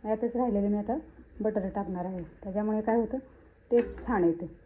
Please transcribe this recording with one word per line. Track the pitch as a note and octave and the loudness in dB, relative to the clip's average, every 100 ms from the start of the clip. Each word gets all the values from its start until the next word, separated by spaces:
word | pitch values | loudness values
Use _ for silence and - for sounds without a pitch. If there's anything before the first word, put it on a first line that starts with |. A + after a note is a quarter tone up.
यातच | G#3+ A3 A#3 A#3+ | 0 0 0 0
राहिलेलं | B3 G3+ G#3 | 2 2 2
मी | G#3 | 2
आता | G#3 C4+ - - - - | 0 -4 -4 -20 -20 -2
बटर | G#3+ G#3+ F#3+ | -2 0 -2
टाकणार | G3+ F#3 F3+ | -4 -4 -4
आहे, | F3+ F#3 | -4 -6
त्याच्यामुळे | D#3+ - G3 F#3+ G#3+ G#3+ | -10 -12 -6 -2 0 0
काय | A3 A3+ | 2 2
होतं, | A3 C4 - - - _ - | 2 -4 -8 -20 -20 _ 2
टेस्ट | A#3+ - - - | 2 2 -4 -2
छान | A3 | 4
येते. | E3+ E3 E3+ - | 4 2 -6 -12